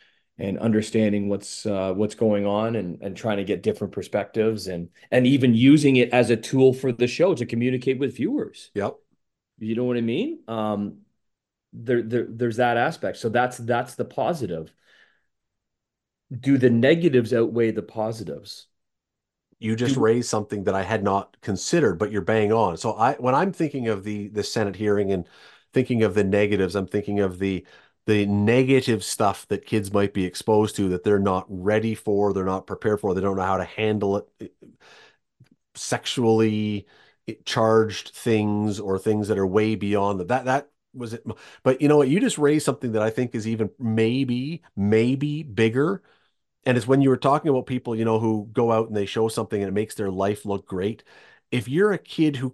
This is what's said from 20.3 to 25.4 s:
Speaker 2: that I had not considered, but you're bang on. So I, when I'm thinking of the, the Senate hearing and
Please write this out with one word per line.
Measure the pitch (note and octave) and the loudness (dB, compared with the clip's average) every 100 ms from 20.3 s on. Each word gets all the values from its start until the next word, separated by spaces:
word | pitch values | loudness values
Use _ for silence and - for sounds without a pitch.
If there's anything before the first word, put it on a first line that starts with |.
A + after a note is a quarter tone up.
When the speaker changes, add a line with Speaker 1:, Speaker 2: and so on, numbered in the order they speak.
| A2 G#2 G#2 | -2 -4 -4
Speaker 2:
that | G2 | 0
I | G2 | 0
had | F#2 A2 | 0 0
not | G2 G2 - _ | 0 0 -2 _
considered, | - F#2+ - E3+ C3 E2+ | -6 -6 0 2 2 2
but | G#2 | -2
you're | G#2 | -2
bang | F2 A2 G#2 | 0 2 4
on. | A2 G2+ D#2+ | 4 2 0
So | A#2 | -4
I, | G#2 A#2+ | 0 0
when | D3 B2 C3 | 0 0 2
I'm | F#3+ | 0
thinking | - D#3+ C3+ A#2 | -2 -4 -2 -4
of | G2+ | -4
the, | G2+ G#2 G2+ | -4 -8 -6
the | G#2 | -6
Senate | G2 B2 G2+ | -4 -2 -4
hearing | F#2+ G#2+ G2+ G2 | -2 0 2 2
and | F#2+ E2+ - | 0 -4 -14